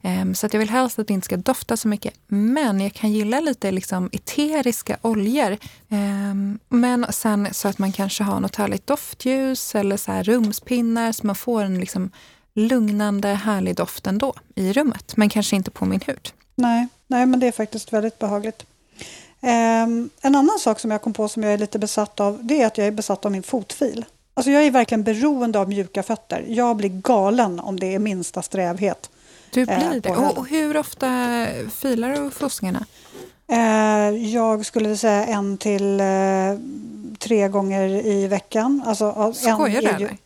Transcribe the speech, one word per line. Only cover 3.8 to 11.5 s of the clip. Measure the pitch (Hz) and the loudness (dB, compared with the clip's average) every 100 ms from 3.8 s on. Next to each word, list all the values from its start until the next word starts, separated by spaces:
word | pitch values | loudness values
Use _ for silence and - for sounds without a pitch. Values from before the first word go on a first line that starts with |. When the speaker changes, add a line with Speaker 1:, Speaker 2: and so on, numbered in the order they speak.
| - 180 180 | -2 -4 -4
Speaker 1:
eteriska | - - - 294 311 254 226 - - | -6 -6 -2 0 2 0 -2 -4 -4
oljor. | 226 220 202 269 226 208 - - _ | 0 0 0 2 0 -2 -8 -20 _
Ehm, | 208 202 196 202 196 196 208 _ | -2 -2 -2 -2 -2 -4 -6 _
men | 240 247 247 240 | 2 2 2 -2
sen | - 226 208 202 | -2 0 0 0
så | - 202 | -2 -4
att | 196 | -2
man | 196 | -2
kanske | 196 196 - | -2 -4 -2
har | 196 190 | -2 0
något | 196 - | -2 -2
härligt | 202 196 - | -2 -2 -2
doftljus | 294 - - 254 262 269 254 - 214 | -4 -4 -6 -2 0 0 -2 -4 -2
eller | 202 202 | -2 -2
så | - | -4
här | 190 | -4
rumspinnar, | 185 240 220 208 - 247 233 226 226 | 2 2 2 -2 -4 0 0 0 -2
så | 220 214 | -2 -4
man | 196 | -4
får | - | -2